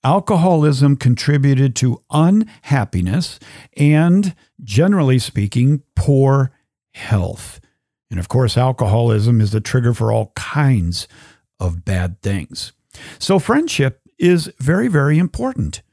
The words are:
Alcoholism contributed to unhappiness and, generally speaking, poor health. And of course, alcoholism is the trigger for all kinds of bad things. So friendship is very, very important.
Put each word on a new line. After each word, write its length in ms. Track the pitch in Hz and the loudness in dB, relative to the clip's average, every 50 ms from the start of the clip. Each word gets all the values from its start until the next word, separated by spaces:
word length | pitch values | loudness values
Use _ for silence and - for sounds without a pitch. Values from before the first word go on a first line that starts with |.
| - | 0
Alcoholism 920 | 135 160 196 - - 214 170 165 185 175 160 151 151 143 131 143 143 143 | 0 0 0 0 0 0 2 2 2 2 4 2 2 2 4 4 2 2
contributed 800 | 139 - 127 123 - - - 147 143 135 139 139 127 139 131 123 | 2 2 0 0 2 0 0 0 2 2 2 2 2 2 0 0
to 260 | - 131 127 113 - _ _ | 0 -2 -2 -2 -4 _ _
unhappiness 1300 | - 151 160 175 196 214 220 214 - _ _ - 147 135 104 - - 92 90 90 110 175 165 - - - - - - - - _ _ | 0 2 2 4 4 2 0 -2 -8 _ _ -2 0 0 0 -2 -4 -4 -2 -2 -2 -2 -4 -6 -12 -18 -20 -20 -20 -20 -20 _ _
and, 580 | - 147 147 151 151 165 175 175 196 202 190 - _ _ _ _ - - | 0 2 4 4 4 4 4 2 2 2 -2 -4 _ _ _ _ -20 -12
generally 560 | 107 101 110 165 190 208 185 147 131 127 123 | -2 0 2 2 2 2 2 2 2 2 0
speaking, 640 | 110 - - - 101 104 - 120 123 135 151 139 _ _ _ | 0 -4 -4 -4 -4 -2 0 0 2 2 0 0 _ _ _
poor 560 | - - - 143 135 143 135 135 139 135 131 _ _ _ _ _ _ _ _ _ | -2 0 2 2 4 4 2 2 2 0 -2 _ _ _ _ _ _ _ _ _
health. 680 | - - - 110 95 90 - - - - - - - _ _ _ _ _ _ _ _ _ _ | -18 -4 -2 -2 -2 -2 -4 -8 -12 -14 -18 -18 -20 _ _ _ _ _ _ _ _ _ _
And 80 | - 87 | -8 -8
of 80 | 87 | -8
course, 300 | - - 127 127 110 - | -2 -2 0 0 0 0
alcoholism 840 | 123 123 131 127 - 123 95 101 113 117 117 110 104 104 120 120 113 | 0 0 0 -2 -2 -2 0 0 0 2 0 0 0 2 2 2 2
is 120 | 107 101 | 2 0
the 80 | 110 110 | -2 -4
trigger 340 | 104 - - 131 120 120 117 | -4 -2 -2 0 0 0 -2
for 160 | - 113 113 | 0 -2 -2
all 220 | 113 113 107 - _ | -2 -2 -4 -6 _
kinds 720 | - - - - 147 147 135 131 104 85 85 85 - - _ _ - - - _ _ _ _ _ _ | -14 -12 -6 -4 0 2 2 2 2 0 -2 -4 -6 -10 _ _ -20 -20 -20 _ _ _ _ _ _
of 240 | 92 90 82 87 - | -6 -6 -6 -6 -6
bad 360 | - 95 90 90 87 90 _ | -4 -4 -2 -4 -4 -8 _
things. 520 | - 104 98 95 73 - 82 - - - _ _ _ _ - - - - - - | -6 -6 -6 -6 -8 -10 -14 -14 -14 -16 _ _ _ _ -20 -20 -20 -20 -14 -10
So 180 | - - 196 190 | -2 0 0 0
friendship 640 | - - 240 294 330 330 - - 139 131 - _ _ _ _ _ | 0 0 0 0 0 -2 -2 -2 -2 -2 -2 _ _ _ _ _
is 340 | 160 175 180 170 156 - - _ | 2 2 2 2 0 -6 -10 _
very, 300 | 131 139 170 190 233 254 | -2 0 0 0 0 0
very 300 | 180 147 139 143 151 156 | 0 2 2 2 2 2
important. 640 | 180 175 - - 247 262 262 - - 76 - - _ _ | 2 0 -4 -6 -6 -6 -4 -4 -6 -6 -6 -10 _ _